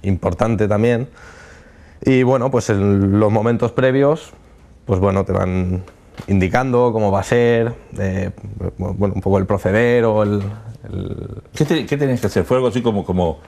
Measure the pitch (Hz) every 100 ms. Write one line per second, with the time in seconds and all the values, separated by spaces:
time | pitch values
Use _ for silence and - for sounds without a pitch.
0 | 95 95 95 87 113 107 104 104 117 117
1 | 131 - - - - - - - - -
2 | - 127 127 131 127 123 - 101 101 98
3 | 98 101 107 110 113 117 117 - 131 135
4 | 139 160 - - - - - - - 92
5 | 98 98 95 95 92 92 90 92 92 -
6 | - - - 98 92 120 131 123 123 110
7 | 104 98 95 120 120 117 117 120 - -
8 | 98 95 95 - 101 101 92 - 92 92
9 | 101 92 95 98 95 101 95 104 120 120
10 | 113 107 104 104 98 107 110 - 104 95
11 | 92 - - - - - 147 160 98 143
12 | 139 123 95 104 85 127 123 120 117 101
13 | 90 90 87 76